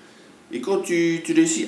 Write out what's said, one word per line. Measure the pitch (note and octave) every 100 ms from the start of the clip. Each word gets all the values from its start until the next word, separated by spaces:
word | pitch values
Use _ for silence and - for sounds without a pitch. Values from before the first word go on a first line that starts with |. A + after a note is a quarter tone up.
| - - - - -
Et | -
quand | F#3+ G3
tu, | F#3+ E3+ E3+ E3
tu | D#3+
réussis, | D#3+ D#3+ -